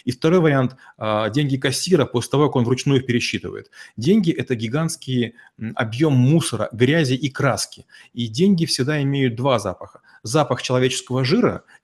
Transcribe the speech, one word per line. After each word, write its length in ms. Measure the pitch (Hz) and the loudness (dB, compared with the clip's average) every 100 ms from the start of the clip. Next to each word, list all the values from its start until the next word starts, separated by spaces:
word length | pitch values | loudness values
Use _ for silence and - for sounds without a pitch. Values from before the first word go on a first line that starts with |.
| - | -10
И 60 | |
второй 280 | - 160 185 | -2 2 4
вариант — 360 | 160 135 127 - - - | 4 2 0 -4 -20 -8
а, 320 | 110 107 110 | -2 -2 0
деньги 280 | 131 143 135 | 0 -2 0
кассира 480 | 139 - 175 175 123 | -2 -2 2 2 2
после 260 | 120 - | -2 0
того, 160 | 139 147 | 2 2
как 80 | 135 | 2
он 100 | 117 | 0
вручную 340 | 127 147 135 | 0 2 0
их 80 | 131 | 2
пересчитывает. 640 | 117 - 104 - 101 - - - - | -2 -2 -6 -8 -14 -16 -20 -20 -6
Деньги — 340 | 123 220 165 131 | 0 2 2 -2
это 160 | - 117 | -2 -4
гигантские, 800 | 110 147 160 - - 127 117 - - - | -4 -2 -4 -6 -6 -2 -4 -6 -20 -12
м, 140 | 110 110 | -10 -6
объём 380 | 117 117 156 | -4 0 2
мусора, 560 | 131 123 160 - 107 104 | 4 4 4 0 -4 -4
грязи 440 | 104 123 165 135 131 | 0 2 2 0 0
и 140 | 147 | -4
краски. 560 | - 131 104 - - - - - | -2 -2 -2 -6 -12 -20 -20 -16
И 140 | 120 117 | -8 -6
деньги 380 | 113 196 175 165 | 0 2 2 0
всегда 360 | - 135 151 | -2 -2 0
имеют 340 | 139 139 131 113 | 0 0 0 0
два 240 | 139 117 | 0 0
запаха. 420 | 101 - - - _ - | -2 -8 -14 -20 _ -16
Запах 380 | 110 151 135 123 | -2 0 0 -2
человеческого 600 | - 127 131 131 - 127 127 | 0 0 2 -2 -4 -2 0
жира 380 | 220 180 90 _ _ | 2 2 -2 _ _